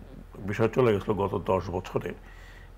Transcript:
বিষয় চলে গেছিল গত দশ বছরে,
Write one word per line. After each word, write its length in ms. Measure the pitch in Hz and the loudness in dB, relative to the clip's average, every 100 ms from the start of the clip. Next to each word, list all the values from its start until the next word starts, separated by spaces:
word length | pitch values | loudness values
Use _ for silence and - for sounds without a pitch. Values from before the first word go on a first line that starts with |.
| - - - - | -18 -18 -16 -10
বিষয় 300 | 95 104 110 | -6 2 2
চলে 260 | 135 120 | 6 6
গেছিল 200 | 101 98 | 4 2
গত 280 | 98 98 107 - | 0 0 0 2
দশ 240 | 95 92 | 0 2
বছরে, 440 | 90 - - - - - - - - - | -4 -2 -4 -4 -10 -14 -18 -18 -18 -18